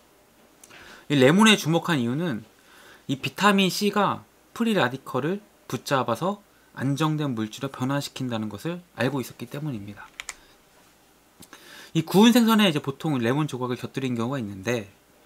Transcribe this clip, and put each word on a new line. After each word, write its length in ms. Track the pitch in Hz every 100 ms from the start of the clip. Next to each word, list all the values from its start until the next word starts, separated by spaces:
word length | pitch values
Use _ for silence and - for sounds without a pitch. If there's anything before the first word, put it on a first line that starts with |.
| _ _ _ _ _ _ - - - - -
이 80 | 147
레몬에 400 | 127 180 220 208
주목한 420 | 143 165 165 156
이유는 460 | 117 139 175 107 - _ _ - - - -
이 80 | 139
비타민 520 | - - 196 196 190
C가 540 | - 208 208 185 110 - _ _
프리 180 | - 233
라디컬을 680 | 196 123 131 - 127 147 202 - _ -
붙잡아서 720 | 127 - 139 120 113 175 202 _ _ _
안정된 600 | - 131 139 156 151 147
물질로 380 | 113 110 - 139
변화시킨다는 760 | - 127 143 - - 131 113 107
것을 320 | 101 160 175 175
알고 260 | - 123 139
있었기 260 | 120 - 120
때문입니다. 600 | 147 151 113 101 101 - - - - _ _ _ _ _ _ _ _ _ _ - - - - -
이 80 | 165
구운 300 | 160 180 233
생선에 360 | 240 226 220 202
이제 100 | 147
보통 400 | 139 - 165 135
레몬 300 | 117 139 151
조각을 260 | 123 123
곁들인 400 | 120 113 - 131
경우가 240 | 120 117 139
있는데 540 | 104 98 98 120 98 - _ _